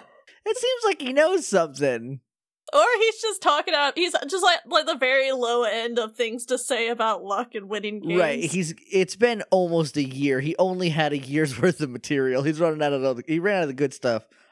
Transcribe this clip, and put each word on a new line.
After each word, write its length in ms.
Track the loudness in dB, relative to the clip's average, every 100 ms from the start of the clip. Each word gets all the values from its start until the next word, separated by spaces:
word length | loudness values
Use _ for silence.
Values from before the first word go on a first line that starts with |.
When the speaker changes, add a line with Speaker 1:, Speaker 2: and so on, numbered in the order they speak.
| -18 _ _ _ -4
Speaker 1:
It 120 | -2
seems 260 | -2 0
like 180 | 0 -2
he 120 | 0
knows 320 | 2 4 2 0
something. 760 | 0 0 0 0 0 -6 -12 _ _ _ _ 0
Speaker 2:
Or 120 | 2 4 4
he's 200 | 2 0
just 220 | -6 0
talking 320 | 0 2 0 0
about, 200 | 0 0
he's 180 | -2 -2 -2
just, 160 | 2
like, 180 | 4 2 2
like, 220 | 0 0
the 80 | 0
very 360 | 2 2 2
low 300 | 0 0 2
end 360 | 0 0 -2 -2
of 160 | -4 -4
things 320 | -4 -4 -4
to 100 | -4
say 300 | -2 -2 0
about 360 | 0 0 0
luck 300 | -2 -4 -4
and 160 | -8 -8
winning 300 | -6 -6 -6
games. 200 | -2 2
Speaker 1:
Right, 240 | 2 0
he's, 300 | -2 -2 -4 -8 _
it's 240 | 0 0 2
been 280 | 0 0 0
almost 440 | 2 2 0 0 -2
a 60 |
year. 360 | -4 -2 0 0
He 160 | 0 0
only 320 | 0 0 -2
had 240 | 0 0
a 40 | -2
year's 360 | -2 -2 0 2
<laughs> 40 |
worth 200 | 0 0
of 100 | -4
material. 500 | -6 -4 0 2 2
He's 180 | 0 0
running 220 | 0 2
out 120 | 0
of 240 | 0 0 -2
the, 60 | -2
he 100 | -2
ran 200 | 0 0
out 60 |
of 40 | -2
the 80 | 0
good 180 | -2
stuff 320 | 0 -2 -2 -4 _ _